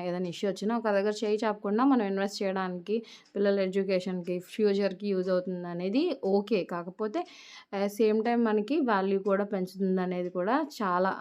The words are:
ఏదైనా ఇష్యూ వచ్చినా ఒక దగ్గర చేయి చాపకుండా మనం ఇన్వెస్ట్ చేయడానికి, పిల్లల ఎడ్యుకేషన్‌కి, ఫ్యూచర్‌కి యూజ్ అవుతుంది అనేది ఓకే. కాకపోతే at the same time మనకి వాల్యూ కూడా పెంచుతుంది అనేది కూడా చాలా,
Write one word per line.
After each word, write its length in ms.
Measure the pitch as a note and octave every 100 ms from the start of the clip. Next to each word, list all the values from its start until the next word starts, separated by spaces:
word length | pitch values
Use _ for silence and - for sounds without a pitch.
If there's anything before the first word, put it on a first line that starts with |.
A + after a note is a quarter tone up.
ఏదైనా 260 | F3 F3 F3+
ఇష్యూ 180 | E3 G3+
వచ్చినా 240 | G3 G3+ A#3
ఒక 120 | A3
దగ్గర 240 | G3+ G#3 G#3
చేయి 220 | G#3+ A3
చాపకుండా 460 | A3+ G#3 G3+ G#3+
మనం 200 | C4+ B3+ G3
ఇన్వెస్ట్ 320 | G3 G3 -
చేయడానికి, 580 | G3 F#3+ F#3 F3+ F3 A3+ A3+ - _
పిల్లల 300 | G3+ G3+ G3
ఎడ్యుకేషన్‌కి, 760 | F#3+ G3 F#3+ F#3 F#3 F#3 F3 F3+
ఫ్యూచర్‌కి 640 | - - G#3 G3 G3 F#3 G#3
యూజ్ 220 | F#3 F#3
అవుతుంది 380 | F3+ F#3 F3+ F3
అనేది 340 | F3 F#3+ A#3 F4 - F#3+
ఓకే. 320 | G3+ G3+ G#3
కాకపోతే 580 | D#3+ F3 F3 F3+ G#3+ D#4+ F4 - - - -
at 120 | G3
the 100 | G3+
same 280 | G3+ A3 A3
time 220 | A3+ A#3+
మనకి 340 | A3+ G#3+ G#3 D#4
వాల్యూ 360 | B3 G3 F#3+ G3
కూడా 220 | G3+ G3 G3+
పెంచుతుంది 540 | G3 F#3 F#3+ F#3+ F#3
అనేది 300 | F3+ F3+ F3+
కూడా 260 | F3+ F#3 C#4 D#4
చాలా, 420 | - G3 F3+ F#3+ -